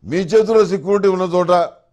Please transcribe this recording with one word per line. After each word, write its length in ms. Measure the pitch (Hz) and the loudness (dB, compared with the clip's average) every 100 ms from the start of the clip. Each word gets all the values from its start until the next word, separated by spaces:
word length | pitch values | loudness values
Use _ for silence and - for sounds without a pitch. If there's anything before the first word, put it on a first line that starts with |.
| - | -6
మీ 80 | 160 180 | -6 0
చేతిలో 320 | 220 214 220 196 | 0 2 2 2
సెక్యూరిటీ 360 | 190 156 202 196 185 | -2 -2 0 0 0
ఉన్న 100 | 185 180 | -2 -2
చోట 160 | 175 180 165 - _ | 0 0 0 -8 _